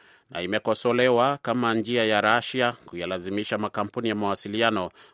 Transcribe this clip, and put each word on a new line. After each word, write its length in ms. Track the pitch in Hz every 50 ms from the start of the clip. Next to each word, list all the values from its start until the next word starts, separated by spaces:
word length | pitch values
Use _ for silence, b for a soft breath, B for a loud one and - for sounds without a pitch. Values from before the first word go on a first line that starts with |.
| b b b b b b
na 120 | - 82 90
imekosolewa 960 | 90 104 107 - - 139 - - 123 117 120 127 127 123 117 120 135 143 139 -
kama 320 | - 117 123 120 117 113
njia 300 | 113 110 107 120 120 113
ya 160 | 110 107 104
Russia 520 | 104 107 110 120 120 - - 131 123 120 120 - -
kuyalazimisha 720 | - - 87 85 87 92 92 87 95 98 104 107 - 98 101
makampuni 500 | 107 104 - - 104 104 - - 117 113
ya 60 | 107
mawasiliano 760 | 104 104 101 98 95 - 101 101 110 113 113 110 101 92 87 B B B B